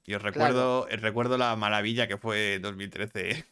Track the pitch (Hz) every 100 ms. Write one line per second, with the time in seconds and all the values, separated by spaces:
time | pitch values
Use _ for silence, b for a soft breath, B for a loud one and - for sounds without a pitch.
0 | - 101 101 143 151 127 127 127 - 110
1 | 110 117 123 127 123 113 104 107 107 117
2 | 110 101 113 107 104 98 101 98 98 -
3 | 104 101 90 151 -